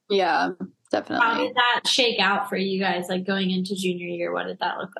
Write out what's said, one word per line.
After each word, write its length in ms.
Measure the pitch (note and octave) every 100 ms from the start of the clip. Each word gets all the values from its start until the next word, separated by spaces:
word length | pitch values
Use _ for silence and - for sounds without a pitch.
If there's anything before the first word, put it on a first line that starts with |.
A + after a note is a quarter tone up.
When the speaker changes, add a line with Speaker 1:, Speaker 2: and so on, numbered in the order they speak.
| -
Speaker 1:
Yeah, 420 | G3+ F3 D#3+ F3+ F#3 F#3 _ -
definitely. 380 | - - - A#3
Speaker 2:
How 100 | A#3
did 160 | -
that 280 | B3 A#3+ A#3+ -
shake 340 | - A#3+ G#3+
out 300 | F#3+ G3+ -
for 60 | F#3+
you 240 | G3 F#3+
guys, 300 | F#3+ F3+ F3+
like, 180 | F#3 F#3
going 240 | G3 F#3+
into 240 | F#3 F#3 F#3+
junior 320 | F#3 F3 F3
year? 240 | F3 E3+
What 160 | F3 F3+
did 120 | F#3
that 180 | F3+ -
look 140 | G3 -